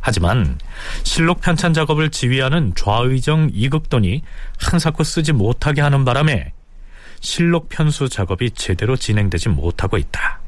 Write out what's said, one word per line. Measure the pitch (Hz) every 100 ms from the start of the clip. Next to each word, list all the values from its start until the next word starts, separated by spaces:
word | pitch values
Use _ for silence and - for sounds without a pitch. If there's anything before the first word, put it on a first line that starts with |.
하지만 | - 107 85 120 85 64 - - - -
실록 | - - 165 175
편찬 | - 165 175
작업을 | 160 151 151 156
지휘하는 | - 123 131 131 160 131 87
좌의정 | - 107 123 131 127 156 156
이극돈이 | 98 123 151 151 131 95 123 - - - -
한사코 | - 175 165 156
쓰지 | 156 - 151
못하게 | 143 101 123 - 147
하는 | 147 139
바람에 | 131 123 156 120 - - - - - - - -
실록 | - - 170 170 -
편수 | - 156 147 135
작업이 | - 92 95 120
제대로 | - - 92 107 131
진행되지 | - 107 101 87 -
못하고 | 73 73 - 95 104
있다. | 73 - - -